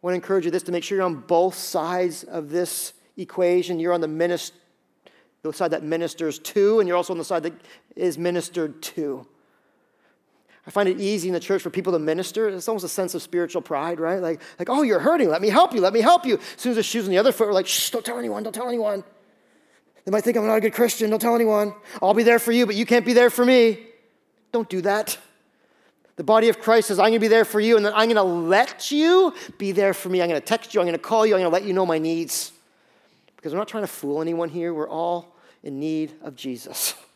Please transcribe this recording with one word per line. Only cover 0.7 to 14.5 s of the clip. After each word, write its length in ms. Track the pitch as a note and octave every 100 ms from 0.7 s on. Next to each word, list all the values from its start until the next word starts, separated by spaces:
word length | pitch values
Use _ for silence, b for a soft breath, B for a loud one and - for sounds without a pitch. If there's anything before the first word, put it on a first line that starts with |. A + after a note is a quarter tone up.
make 120 | F3
sure 140 | E3 G3
you're 80 | F#3
on 80 |
both 400 | D#3 A#2+ E3+ F3+
sides 680 | F3+ - F3+ D#3+ F3+ F3+ D#3+
of 260 | - E3+ D3
this 420 | E3 F3 - - _ b -
equation. 640 | F#3 - F3 F3+ F3 F3
You're 140 | E3+
on 80 | F3
the 40 | D#3
minis-, 440 | D#3 E3+ F3 - _ _ _ _ _ _ b b _
the 80 | D#3
side 180 | D3+ F3
that 120 | D3+
ministers 560 | D3+ E3 E3+ - E3 -
to, 400 | - G#3 G3+ A3
and 60 | F#3
you're 100 | F3
also 180 | E3+
on 40 | F3
the 60 |
side 200 | D#3 F3
that 100 | D#3+ D#3+ b b b -
is 220 | F3+ D3
ministered 640 | F3 F3 E3 F3+ D#3 -
to. 440 | - - D3 B2+ A#2+ _ _ _ _ _ _ _ _ _ _ _ _ b -
I 40 |
find 200 | G3+ G3+
it 100 | F#3
easy 280 | G3 G#3 F3
in 60 |
the 60 | F3
church 220 | - G3
for 80 | E3+
people 220 | F3+ F3+
to 40 | F3
minister. 500 | D3+ E3 F3+ - A3
It's 200 | F#3+ F3
almost 160 | A3
a 40 | F3+
sense 260 | - F3+
of 80 | E3+
spiritual 400 | - F3 E3+ F3
pride, 360 | - D3 D#3+ E3+
right? 220 | E3 F#3
Like, 220 | E3+ D#3+ B